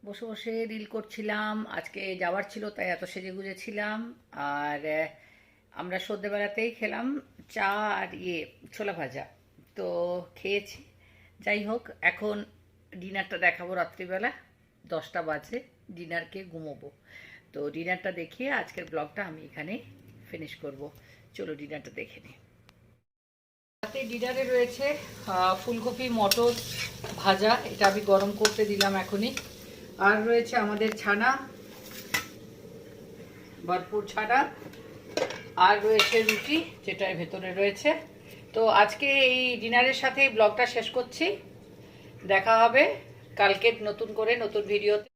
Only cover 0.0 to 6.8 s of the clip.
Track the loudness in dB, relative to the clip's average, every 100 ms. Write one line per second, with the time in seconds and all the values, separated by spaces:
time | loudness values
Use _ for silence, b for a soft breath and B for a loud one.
0 | -14 -12 -10 -10 -6 -6 -6 -8 -8 -10
1 | -10 -10 -6 -4 -2 -4 -6 -8 -8 -10
2 | -8 -2 -2 -2 -4 -8 -10 -6 -4 -4
3 | -6 -10 -10 -10 -10 -10 -10 -6 -4 -6
4 | -8 -14 _ -8 -4 -2 -4 -4 -2 -2
5 | -2 -6 b b b b b -12 -6 -6
6 | -6 -6 -4 -2 -2 -2 -4 -4